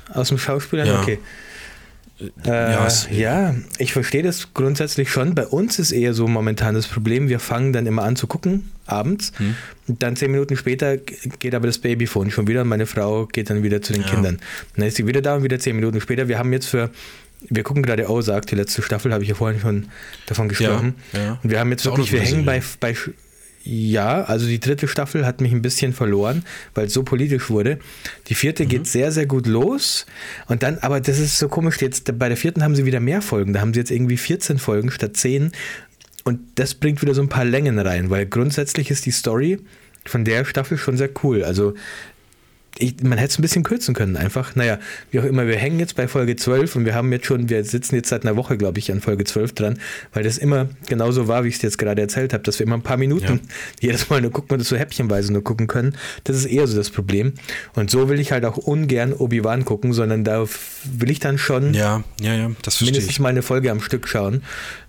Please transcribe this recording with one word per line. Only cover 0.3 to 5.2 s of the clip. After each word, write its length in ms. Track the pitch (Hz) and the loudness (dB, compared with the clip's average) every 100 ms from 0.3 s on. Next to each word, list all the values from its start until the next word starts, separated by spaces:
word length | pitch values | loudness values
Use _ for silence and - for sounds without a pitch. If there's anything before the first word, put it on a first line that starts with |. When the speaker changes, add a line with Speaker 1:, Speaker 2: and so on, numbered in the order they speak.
Speaker 1:
dem 80 | 131 | 0
Schauspieler? 460 | - 143 - 156 | 0 -2 -2 0
Speaker 2:
Ja. 160 | 107 98 | 2 2
Speaker 1:
Okay. 200 | 101 101 - - - - - - - - - - 104 - | 0 -2 -6 -18 -20 -18 -18 -20 -20 -20 -20 -16 -16 -6
Speaker 2:
Äh, 40 | 120 | -2
ja, 340 | 117 117 113 | 2 2 2
Speaker 1:
Äh, 20 | 113 | 2
Speaker 2:
es 220 | 117 - | 0 0
Speaker 1:
ja, 440 | 104 110 170 185 120 - - | 0 2 2 2 0 -4 -4
ich 160 | 127 | -2
verstehe 280 | 131 - 139 | 0 0 0
das 300 | 175 175 - | 0 -2 -4
grundsätzlich 580 | - 135 143 151 - 135 | 0 0 0 0 -2 0
schon. 240 | 131 | 0